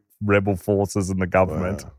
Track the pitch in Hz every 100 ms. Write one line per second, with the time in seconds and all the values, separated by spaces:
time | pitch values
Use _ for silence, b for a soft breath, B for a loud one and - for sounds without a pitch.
0 | _ _ 104 101 98 92 - 101 101 104
1 | 92 95 92 92 90 78 90 98 -